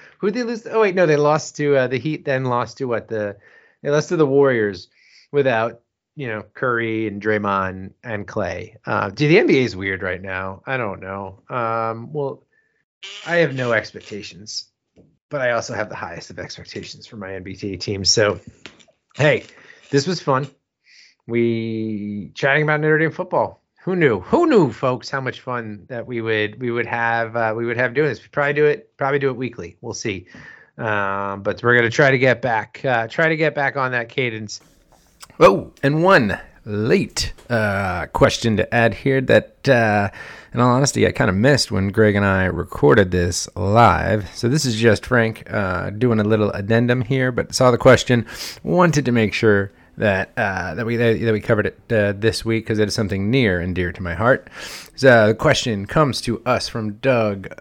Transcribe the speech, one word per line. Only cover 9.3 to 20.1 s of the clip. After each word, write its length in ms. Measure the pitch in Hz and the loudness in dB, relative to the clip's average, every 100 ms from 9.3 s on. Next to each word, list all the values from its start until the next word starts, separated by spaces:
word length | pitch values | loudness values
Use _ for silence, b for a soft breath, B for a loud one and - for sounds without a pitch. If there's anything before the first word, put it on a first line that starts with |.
the 80 | 180 | 4
N 80 | 359 | 4
B 120 | 139 | 2
A 40 | |
is 120 | 120 95 | 0 -2
weird 280 | 98 95 | -6 -4
right 180 | 95 90 | -4 -6
now. 400 | 95 92 95 95 - | -8 -8 -8 -10 -8
I 100 | 131 | -6
don't 220 | 110 92 | -6 -8
know. 400 | 95 98 95 95 _ | -10 -10 -12 -16 _
Um, 640 | 131 113 113 113 113 117 | -6 -4 -2 -4 -6 -10
well, 300 | 151 139 127 _ _ _ _ _ _ - - 156 | -8 -8 -10 _ _ _ _ _ _ -20 -16 -2
I 120 | 170 | 0
have 180 | 156 131 | 2 0
no 160 | 123 | 0
expectations, 960 | 110 107 101 - 104 101 - 104 - - _ _ _ _ _ _ | 0 -2 -12 -14 -14 -14 -18 -14 -14 -14 _ _ _ _ _ _
but 120 | 147 | -4
I 100 | 127 | 0
also 220 | 117 - | -2 -4
have 160 | 104 101 | -6 -8
the 60 | - | -8
highest 340 | 87 85 - | -12 -14 -16
of 80 | 90 | -14
expectations 720 | 85 - - 113 90 - - | -14 -14 -14 -14 -14 -18 -20
for 100 | 113 | -14
my 160 | 95 | -12
N 80 | 95 | -12
B 160 | 92 90 | -12 -10
A 140 | 104 92 | -10 -8
team. 280 | - 98 95 | -6 -4 0
So, 340 | - 104 95 - - - - _ _ _ - | 2 2 0 -8 -20 -20 -20 _ _ _ 0
hey, 300 | 147 117 - B B B _ | 2 2 -2 B B B _
this 160 | 143 | -2
was 160 | 143 | 0